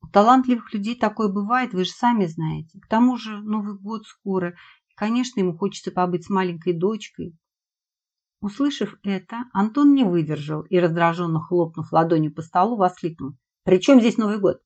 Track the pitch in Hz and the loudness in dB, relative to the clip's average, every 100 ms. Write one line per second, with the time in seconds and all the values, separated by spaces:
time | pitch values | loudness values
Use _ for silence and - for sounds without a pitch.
0 | - 202 208 262 254 240 - 214 202 240 | 0 2 6 4 4 -2 -2 -8 -6 -2
1 | 214 208 262 196 202 247 247 185 180 - | -4 -2 -2 -2 -2 -2 -2 -4 -6 -2
2 | 240 233 180 165 160 156 156 - _ 220 | 0 2 -2 -4 -6 -6 -10 -20 _ 2
3 | 247 247 220 208 214 214 208 196 196 220 | 2 0 -8 -12 -6 -6 -6 -10 -10 -10
4 | 214 - 202 190 175 175 - _ _ - | -12 -14 -6 -4 -4 -8 -20 _ _ -8
5 | 214 240 247 - 185 165 202 - - 185 | -2 -2 -2 -2 -2 -2 -6 -6 -8 -2
6 | 180 175 165 196 185 170 180 170 185 220 | -2 -2 -2 -2 -2 -4 -4 -2 -2 -4
7 | - - 170 165 _ _ _ _ _ _ | -12 -14 -16 -16 _ _ _ _ _ _
8 | _ _ _ _ 208 208 285 285 202 - | _ _ _ _ -10 -4 -4 -2 -8 -8
9 | 196 190 - - - 196 208 220 285 277 | -6 -6 -8 -12 -6 -2 -2 4 6 6
10 | 220 175 151 151 147 156 151 185 175 165 | 4 2 0 -4 -6 -8 0 2 2 2
11 | 170 170 175 160 - 180 165 165 160 160 | 0 0 -2 -2 0 0 0 -4 -2 0
12 | 165 165 156 147 160 180 196 240 180 180 | 2 2 0 -4 -4 0 0 2 0 0
13 | 170 160 131 - _ _ - 185 185 269 | -10 -8 -12 -14 _ _ 0 2 6 6
14 | 226 - 214 208 196 - | 6 0 -2 0 0 -2